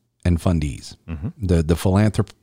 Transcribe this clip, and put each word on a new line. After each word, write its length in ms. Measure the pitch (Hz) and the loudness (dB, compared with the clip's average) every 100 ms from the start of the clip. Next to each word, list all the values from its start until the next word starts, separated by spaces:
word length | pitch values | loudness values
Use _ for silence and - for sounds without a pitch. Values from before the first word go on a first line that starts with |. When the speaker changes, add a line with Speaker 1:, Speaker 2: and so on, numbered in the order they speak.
| _ _ | _ _
Speaker 1:
and 160 | 90 82 | 0 0
fundees. 560 | 95 85 73 58 - - - | 2 0 -2 -6 -14 -20 -14
Speaker 2:
Mm-hmm. 380 | 73 101 - 87 | -10 -10 -6 0
Speaker 1:
The, 160 | 85 | 0
the 120 | 78 | 2
philanthrop-, 580 | 82 98 95 107 107 104 _ | 0 2 2 2 0 -4 _